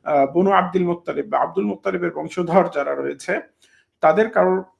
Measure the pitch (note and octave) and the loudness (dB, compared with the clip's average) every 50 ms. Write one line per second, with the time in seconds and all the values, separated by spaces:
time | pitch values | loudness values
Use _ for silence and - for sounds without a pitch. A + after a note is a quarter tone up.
0 | _ D3+ D3+ C#3+ C#3 C3+ C#3 E3+ F#3+ G3 G3 F#3 F3+ F3+ F3+ F#3 F3+ F3 E3+ E3+ | _ 0 2 2 2 2 2 0 2 4 4 4 2 2 0 0 0 0 -2 -4
1 | _ - D3 C#3+ C#3 G#2+ - C3 C#3 D#3+ E3 F#3+ G3+ G#3 F#3+ G3 _ G3 F#3 F3 | _ -8 -6 -6 -4 -2 0 0 0 0 -2 -4 -2 -2 -4 -4 _ -4 -4 -2
2 | F3 E3+ D#3 D3 D#3 E3 - F#3 F3 D#3+ E3 F#3+ F3 - E3+ C#3+ C#3 C#3+ C#3+ C#3 | -4 -4 -6 -6 -10 -8 -6 -6 -2 4 4 4 4 4 -2 -4 -4 -4 -4 -4
3 | C#3 C#3+ C#3+ C#3 - - F#3+ - - _ _ _ _ _ _ _ _ _ _ _ | -4 -6 -8 -8 -6 -6 -6 -6 -6 _ _ _ _ _ _ _ _ _ _ _
4 | - D#3 D#3+ G3 A3 A3 A3+ G3+ F3+ F#3 F#3 F#3+ F#3 - _ _ | 2 4 4 4 2 2 2 2 2 2 2 -2 -4 -10 _ _